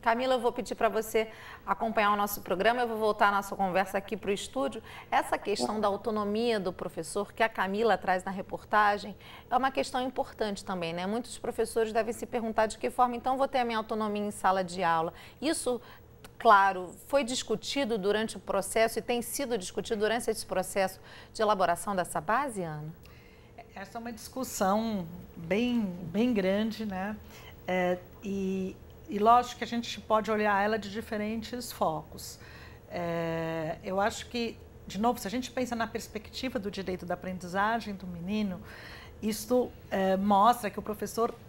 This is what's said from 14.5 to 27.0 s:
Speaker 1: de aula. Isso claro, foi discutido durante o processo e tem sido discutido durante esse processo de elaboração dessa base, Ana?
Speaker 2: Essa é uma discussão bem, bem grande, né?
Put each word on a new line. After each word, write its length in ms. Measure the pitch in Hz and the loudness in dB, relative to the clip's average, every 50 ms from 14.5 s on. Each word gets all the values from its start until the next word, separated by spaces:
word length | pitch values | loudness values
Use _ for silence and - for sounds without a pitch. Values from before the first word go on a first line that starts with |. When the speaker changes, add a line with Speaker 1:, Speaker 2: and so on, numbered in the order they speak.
| 185 190 185 | 4 4 2
Speaker 1:
de 200 | 170 175 185 185 | -2 -2 0 2
aula. 280 | 165 165 165 160 170 - - - - - - | 4 4 4 2 0 -4 -8 -18 -20 -14 -4
Isso 400 | - 294 330 - - - 247 233 - - - - - - - - - - - - | -2 0 0 0 0 -2 -2 -2 -4 -12 -20 -20 -20 -20 -20 -20 -20 -20 -18 4
claro, 560 | - 233 214 196 196 196 190 185 185 175 - - - - | 8 10 10 10 10 6 2 0 -6 -8 -12 -16 -10 0
foi 160 | - 277 285 | 2 2 2
discutido 760 | 226 262 247 - - 220 208 - - - 277 277 214 233 220 | 2 -2 -4 -2 -2 -4 -4 -4 -4 -2 -2 0 0 0 0
durante 400 | 180 202 208 214 220 214 - 202 | 2 2 2 2 0 -2 -4 -10
o 20 | |
processo 600 | - - - 196 185 - - 226 220 226 226 233 | -6 -2 -2 -2 -2 0 2 4 4 4 2 -2
e 20 | |
tem 200 | 214 - 247 240 | -2 -2 -2 -2
sido 360 | 233 - - - 277 247 247 220 | -2 -4 -4 -4 -2 -2 -2 -4
discutido 440 | 180 - - - 185 - 240 208 | -4 -4 -6 -6 -4 -2 -2 0
durante 280 | 208 214 220 247 - - | 2 2 2 0 0 -2
esse 160 | 214 214 - | -4 -4 -4
processo 540 | - 190 185 185 185 - 202 190 185 190 - - - - - - - - | -4 -2 -2 -2 0 0 0 0 0 0 -6 -18 -18 -18 -18 -20 -16 -2
de 80 | - | 0
elaboração 540 | 220 208 214 190 190 170 175 170 - - 202 | 4 4 4 4 4 4 4 2 0 -2 0
dessa 260 | 185 170 165 - 165 | 0 0 0 -2 -4
base, 400 | 151 156 214 247 285 285 220 202 | 0 2 2 2 2 0 -2 -4
Ana? 320 | 180 165 156 151 151 156 165 - - - - - - - - - - - - - - - - | -4 -4 -4 -6 -8 -10 -12 -14 -18 -20 -20 -20 -20 -20 -20 -20 -20 -20 -20 -20 -20 -16 -14
Speaker 2:
Essa 240 | 202 196 196 - 233 | -14 -14 -10 -10 -10
é 20 | |
uma 140 | 226 233 233 | -8 -8 -10
discussão 920 | 208 - - - 254 262 254 - - 208 190 196 214 226 226 214 202 175 165 170 - - - - | -10 -12 -10 -6 -6 -6 -4 0 2 4 4 4 4 2 0 -2 -2 -4 -6 -10 -14 -14 -16 -14
bem, 460 | - 165 165 185 208 240 247 240 240 | -12 -4 0 2 2 2 2 2 2
bem 520 | 214 190 180 175 185 160 165 196 233 247 247 | 0 0 -2 -6 -8 -4 0 2 2 4 4
grande, 520 | 202 185 185 190 202 214 226 208 - 220 | 2 2 2 2 2 2 0 -2 -4 -6
né? 320 | 214 190 185 | -6 -4 -4